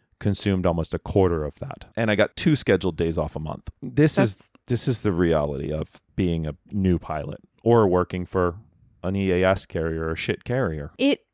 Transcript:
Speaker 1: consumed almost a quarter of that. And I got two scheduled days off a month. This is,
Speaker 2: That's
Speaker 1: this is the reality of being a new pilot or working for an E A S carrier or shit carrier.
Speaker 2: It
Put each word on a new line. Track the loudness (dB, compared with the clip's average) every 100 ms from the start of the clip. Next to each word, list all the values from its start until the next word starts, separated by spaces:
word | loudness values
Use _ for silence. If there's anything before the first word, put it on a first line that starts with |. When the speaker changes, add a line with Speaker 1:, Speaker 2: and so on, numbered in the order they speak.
| _ -6
Speaker 1:
consumed | -2 0 0 0 0
almost | 0 -2
a | -6
quarter | 0 2 4 2
of | -4 -8
that. | -14 -14 -12 -4
And | 0
I |
got | 2 0 2
two | 0 2
scheduled | 2 2 2 -2
days | -2 -2
off | -4 -6
a |
month. | -10 -10 -14 -14
This | -6 2 2 4
is, | 2
Speaker 2:
That's | 0 -12 _ -4
Speaker 1:
this | -2 0
is | 0
the | 0
reality | 2 2 2 0 -4 -6
of | -6 -8 -14 _
being | -4 -2 -2 -4
a | -10 -8
new | 0 2 2
pilot | -2 -8 -8 -14 _ _
or | 4 6 6
working | 4 0 -4 -4
for | 0 -2 -2 -16 _ _ _
an | -4 -2
E | 2
A | 2 2
S | 2
carrier | -2 -4 -4 -2 -4
or | -4
shit | -4 -6
carrier. | -4 -4 -2 -4 -8 -2
Speaker 2:
It | 0 0 _